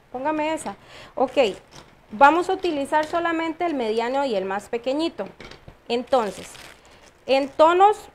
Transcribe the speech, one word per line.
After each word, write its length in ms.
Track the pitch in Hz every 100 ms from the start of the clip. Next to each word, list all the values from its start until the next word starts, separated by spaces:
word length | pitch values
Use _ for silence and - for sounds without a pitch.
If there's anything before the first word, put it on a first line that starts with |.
| _
Póngame 420 | 254 277 311 302
esa. 220 | 311 220 202 - - -
Ok, 240 | - 262 294 226 - - - - - -
vamos 380 | 214 277 320 359
a 40 |
utilizar 520 | 381 359 294 269 302 311
solamente 600 | 339 339 330 330 311 349
el 100 | 285
mediano 500 | 226 226 233 269 277
y 80 |
el 120 | 202 190
más 240 | 196 -
pequeñito. 580 | 233 240 285 330 - 190 - - - - - -
Entonces, 600 | 240 247 262 214 - - - - - - - - _ -
en 240 | 269 277
tonos, 600 | - 311 349 403 415 -